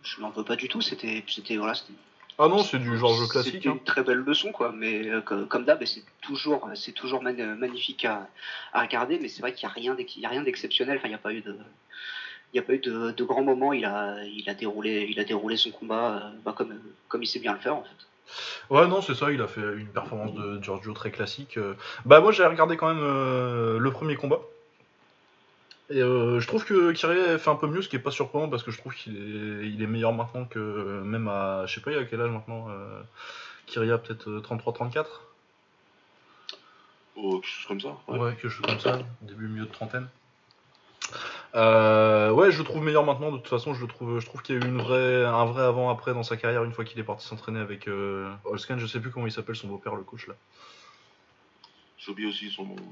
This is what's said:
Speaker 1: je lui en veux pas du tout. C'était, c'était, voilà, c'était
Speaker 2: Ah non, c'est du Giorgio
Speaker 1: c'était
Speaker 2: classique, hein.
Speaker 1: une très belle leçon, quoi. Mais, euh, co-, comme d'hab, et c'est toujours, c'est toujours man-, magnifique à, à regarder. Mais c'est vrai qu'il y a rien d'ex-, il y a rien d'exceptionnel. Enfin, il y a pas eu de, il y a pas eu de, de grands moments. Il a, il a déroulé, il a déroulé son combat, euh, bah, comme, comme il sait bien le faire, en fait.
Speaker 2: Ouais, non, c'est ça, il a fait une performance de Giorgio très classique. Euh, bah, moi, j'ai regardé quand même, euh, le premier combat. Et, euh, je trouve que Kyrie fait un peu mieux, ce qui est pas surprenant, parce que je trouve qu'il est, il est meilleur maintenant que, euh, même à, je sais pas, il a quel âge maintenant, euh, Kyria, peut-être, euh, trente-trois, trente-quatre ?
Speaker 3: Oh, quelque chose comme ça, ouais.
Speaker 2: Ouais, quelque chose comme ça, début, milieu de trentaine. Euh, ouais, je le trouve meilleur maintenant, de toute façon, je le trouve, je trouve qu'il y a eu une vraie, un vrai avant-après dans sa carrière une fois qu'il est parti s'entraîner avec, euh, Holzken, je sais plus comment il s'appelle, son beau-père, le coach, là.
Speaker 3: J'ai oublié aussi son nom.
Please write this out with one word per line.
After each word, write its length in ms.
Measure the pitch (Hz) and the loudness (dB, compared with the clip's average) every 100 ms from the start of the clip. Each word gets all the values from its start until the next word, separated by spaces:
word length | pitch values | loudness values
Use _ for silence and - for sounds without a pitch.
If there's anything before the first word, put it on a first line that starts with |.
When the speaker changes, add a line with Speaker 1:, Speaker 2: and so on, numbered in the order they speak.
Speaker 1:
je 140 | - - | -12 -10
lui 60 | |
en 60 | - | -10
veux 140 | 107 | -8
pas 120 | - 120 | -4 -4
du 120 | 131 | -2
tout. 120 | 233 | -2
C'était, 420 | - - 113 110 107 | -2 -4 -6 -6 -6
c'était, 300 | - 101 110 | -8 -4 -4
voilà, 180 | 110 117 | -2 -4
c'était 180 | - - - _ - - | -8 -20 -20 _ -20 4
Speaker 2:
Ah 100 | 156 | 6
non, 120 | 196 | 6
c'est 160 | 202 131 | 2 0
du 180 | 123 113 | 0 4
Giorgio 280 | 120 117 117 | 4 4 4
Speaker 1:
c'était 60 | |
Speaker 2:
classique, 340 | 135 127 101 135 | 2 0 0 -2
hein. 80 | |
Speaker 1:
une 100 | 127 | 0
très 200 | - 139 | 0 2
belle 160 | 131 131 | 4 2
leçon, 320 | 131 147 - | 4 2 0
quoi. 200 | - 117 | -2 -2
Mais, 360 | 110 110 107 110 | -2 -2 -2 0
euh, 120 | 110 | -2
co-, 240 | - 101 101 | 0 -2 0
comme 200 | - 127 | 0 4
d'hab, 160 | 160 | 4
et 40 | - | 2
c'est 180 | - - _ | -6 -12 _
toujours, 480 | - 139 147 143 104 104 | -8 -6 0 0 -2 -10
c'est 180 | - | -10
toujours 280 | - 131 131 | -8 -4 -2
man-, 340 | 127 120 110 107 | -2 -4 -4 -4
magnifique 480 | 127 123 - 131 117 | -6 -4 -6 -2 -2
à, 220 | 104 95 - - - - | -2 -8 -16 -14 -14 -4
à 80 | - | -2
regarder. 380 | 117 120 127 170 | 0 0 0 -2
Mais 80 | 127 | -4
c'est 140 | - | -6
vrai 120 | 123 | -6
qu'il 100 | 123 | -6
y 80 | 110 | -10
a 20 | |
rien 220 | - 117 127 | -6 -4 -4
d'ex-, 200 | 123 - | -6 -8
il 60 | |
y 40 | 113 | -6
a 40 | |
rien 140 | 127 | -2
d'exceptionnel. 540 | 143 123 - - 131 139 | -2 -4 -2 -2 0 -2
Enfin, 120 | 113 | -4
il 20 | |
y 40 | 107 | -6
a 40 | |
pas 140 | 107 | -6
eu 80 | 113 | -6
de, 160 | 107 98 104 _ _ - - - - - _ | -8 -14 -16 _ _ -16 -12 -12 -14 -16 _
il 40 | 123 | -4
y 20 | |
a 40 | |
pas 100 | 123 | 0
eu 60 | 131 | 0
de, 320 | 131 113 117 | 0 -2 -4
de 120 | 113 123 | -2 0
grands 180 | 120 | 2
moments. 300 | 139 127 139 | 4 4 2
Il 100 | 131 | 2
a, 400 | 110 101 101 104 | 0 -2 -4 -6
il 260 | 104 104 101 | -10 -10 -8
a 40 | |
déroulé, 540 | 98 110 104 107 107 104 | -6 -6 -4 -2 -2 -2
il 100 | 101 | -2
a 60 | 101 | -2
déroulé 320 | 107 110 110 | -2 -2 0
son 140 | 120 | 0
combat, 460 | - 113 110 117 104 | -2 -4 0 0 -2
euh, 120 | 104 104 - | -8 -8 -8
bah, 80 | - | -4
comme, 240 | 117 110 107 - _ | -6 -6 -16 -20 _
comme 120 | 123 | -4
il 60 | 117 | -2
sait 120 | - | -4
bien 120 | 117 | -2
le 80 | 98 | -2
faire, 160 | 127 147 | -2 -4
en 80 | |
fait. 60 | - - - _ - - - - - | -6 -20 -20 _ -18 -12 -10 -12 4
Speaker 2:
Ouais, 160 | 139 175 | 8 8
non, 140 | 190 | 6
c'est 120 | 185 | 0
ça, 180 | 127 147 | 0 0
il 100 | 139 | 0
a 60 | 104 | -2
fait 140 | - | -4
une 260 | 104 104 107 | -6 -6 -6
performance 460 | 117 - 110 107 | -6 -6 -6 -6
de 280 | 104 104 101 | -6 -6 -6
Giorgio 300 | 101 95 107 | -6 -8 -8
très 180 | 107 107 | -8 -8
classique. 460 | - 104 - 139 - | -6 -6 -6 -10 -6
Euh, 180 | 101 98 - - 120 | -6 -6 -12 -10 12
bah, 160 | 147 | 12
moi, 100 | 196 | 12
j'ai 120 | 208 | 8
regardé 320 | 175 165 160 165 | 6 8 4 4
quand 120 | 160 | 2
même, 160 | 160 | 2
euh, 720 | 143 139 131 127 123 120 113 113 | 2 2 2 2 0 0 2 2
le 140 | 127 | 2
premier 240 | 131 156 143 | 0 -4 -2
combat. 240 | 139 160 - - _ _ _ _ _ _ _ _ _ _ _ - _ | 0 0 0 -20 _ _ _ _ _ _ _ _ _ _ _ -20 _
Et, 100 | 143 | 2
euh, 380 | 123 127 117 120 | 4 4 4 2
je 80 | 120 | 2
trouve 180 | 220 214 | -2 4
que 260 | 196 170 | 6 6
Kyrie 440 | 165 160 180 180 160 | 4 2 4 4 4
fait 120 | 156 | 2
un 40 | 147 | 2
peu 120 | 151 | 0
mieux, 160 | 165 | -2
ce 40 | 190 | -4
qui 80 | 127 | -4
est 40 | |
pas 100 | 143 | -4
surprenant, 400 | 123 131 147 156 | -4 -2 -2 -2
parce 140 | 120 | -4
que 80 | 120 | -6
je 80 | 113 | -10
trouve 160 | 131 - | -12 -14
qu'il 200 | - 104 | -12 -10
est, 520 | 104 104 107 104 107 | -8 -8 -6 -6 -6
il 160 | 104 | -4
est 20 | 107 | -2
meilleur 260 | 113 113 | 2 2
maintenant 340 | 117 117 127 123 | 2 -2 -6 -8
que, 120 | 113 | -6
euh, 460 | 107 104 98 101 | -4 -4 -4 -6
même 240 | 98 110 110 | -4 -2 -2
à, 400 | 101 98 95 92 | 0 0 -2 -4
je 80 | 113 | -6
sais 60 | |
pas, 100 | 139 | -4
il 60 | 147 | -4
a 60 | 120 | -2
quel 140 | 113 | -2
âge 120 | 120 | -2
maintenant, 360 | 113 110 113 113 | -4 -8 -12 -10
euh, 280 | 101 101 104 107 - - - - - - | -12 -12 -16 -18 -18 -18 -16 -18 -20 -8
Kyria, 320 | - 113 117 | -2 2 2
peut-être, 280 | - 113 110 | 0 -10 -8
euh, 140 | 107 | -10
trente-trois, 320 | 104 113 - | -6 -4 -4
trente-quatre ? 480 | 113 123 139 156 - - _ _ _ _ _ _ _ _ _ _ _ - - _ _ _ _ _ - | -4 -4 -2 -4 -8 -20 _ _ _ _ _ _ _ _ _ _ _ -18 -18 _ _ _ _ _ -8
Speaker 3:
Oh, 180 | 98 | -2
quelque 140 | 92 - | -2 -4
chose 180 | - - | -10 -8
comme 140 | 98 | -6
ça, 160 | 139 143 - | -6 -10 -6
ouais. 100 | 123 | -2
Speaker 2:
Ouais, 140 | 120 | -2
quelque 180 | 113 120 | -2 -6
chose 160 | - - | -4 -2
comme 140 | 110 | 0
ça, 180 | - 127 123 120 | 0 0 -4 -14
début, 260 | 104 104 110 | -16 -10 -8
milieu 180 | 107 110 | -6 -8
de 60 | |
trentaine. 380 | - 113 127 127 _ _ _ _ _ _ _ _ _ - - - - - 117 | -8 -8 -6 -8 _ _ _ _ _ _ _ _ _ -10 -10 -12 -12 -4 4
Euh, 760 | 113 110 110 110 110 107 107 | 8 8 8 8 8 8 6
ouais, 200 | 117 196 | 8 8
je 60 | 151 | 6
le 60 | 156 | 0
trouve 180 | 156 | -2
meilleur 220 | 156 151 147 | 4 4 4
maintenant, 260 | 131 151 | 2 0
de 60 | 139 | -4
toute 100 | - | -2
façon, 260 | 123 147 | -2 -2
je 80 | 131 | -6
le 60 | 120 | -6
trouve, 320 | - 120 120 | -8 -4 -4
je 60 | 113 | -6
trouve 160 | 120 | -14
qu'il 140 | - 127 | -4 -2
y 20 | |
a 40 | 123 | 0
eu 20 | |
une 140 | 123 | 0
vraie, 420 | 117 127 127 127 | 2 4 4 4
un 220 | 120 117 117 | 4 4 2
vrai 180 | 123 | 4
avant-après 500 | 127 123 123 120 - | 4 4 2 0 -2
dans 100 | 123 | -2
sa 120 | 113 113 | -2 -2
carrière 280 | 117 120 117 | 0 0 -2
une 80 | |
fois 100 | 113 | -4
qu'il 160 | 113 117 | -8 -8
est 40 | |
parti 220 | 107 107 - | -8 -8 -8
s'entraîner 340 | 110 - 110 | -12 -8 -6
avec, 260 | 104 98 104 | -6 -8 -6
euh, 420 | 98 98 98 98 101 | -4 -4 -4 -6 -10
Holzken, 340 | 101 104 - 127 | -8 -8 -6 -6
je 80 | 113 | -4
sais 140 | 117 | -6
plus 100 | 117 | -8
comment 160 | 127 117 | -6 -6
il 60 | |
s'appelle, 240 | 110 110 110 | -6 -8 -10
son 120 | 101 | -10
beau-père, 280 | 98 107 110 | -10 -8 -8
le 80 | |
coach, 240 | - 117 - | -10 -16 -16
là. 60 | - _ _ - - - - _ _ _ _ _ _ - _ _ _ | -18 _ _ -20 -20 -20 -20 _ _ _ _ _ _ -20 _ _ _
Speaker 3:
J'ai 140 | - | -14
oublié 160 | 98 107 | -6 -4
aussi 220 | 92 104 | -4 -8
son 140 | 98 98 | -10 -10
nom. 100 | 92 92 | -12 -14